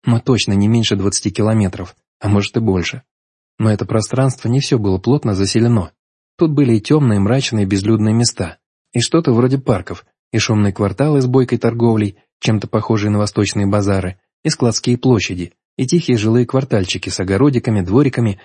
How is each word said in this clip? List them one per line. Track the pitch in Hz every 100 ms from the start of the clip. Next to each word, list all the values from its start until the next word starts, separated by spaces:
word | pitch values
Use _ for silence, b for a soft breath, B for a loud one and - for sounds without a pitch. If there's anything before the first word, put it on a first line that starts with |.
но | - 117
точно | - 127 -
не | 98 104
меньше | 117 107 98
двадцати | 95 - 104
километров, | 92 107 110 98 - 85 - _ _
а | 101
может | 101 98 120
и |
больше. | 110 92 85 127 - _ _ _ _ _
Но | 110
это | 104
пространство | 110 110 107 123 135 - 113
не | 127
всё | - 127
было | 101 92
плотно | 117 143 120
заселено. | 95 98 110 117 117 87 - _ _ _ -
Тут | 165
были | 143 131 113
и |
тёмные, | - 151 135 101
мрачные, | 98 131 - 110 98
безлюдные | 98 101 110 107
места, | 110 117 - 85 - _ _ _
и | 117
что-то | - 165 170
вроде | 117 123 135
парков, | 127 98 - 87 - _ _
и | 110
шумные | - 107 101
кварталы | 98 101 92 147 147
с | 127
бойкой | 131 127 117
торговлей, | - 117 117 110 104 b b _
чем-то | - 110 -
похожие | 107 - 113 107
на | 104
восточные | 104 - 101 104 101
базары, | 104 98 98 90 90 _ _
и | 160
складские | - 120 113 - 120
площади – | 131 113 - 90 85 - _ -
и | 135
тихие | 170 - 120
жилые | 107 120
квартальчики | 120 131 135 110 92 104 -
с | -
огородиками, | 92 98 147 123 117 107
двориками | 90 113 143 127 113 98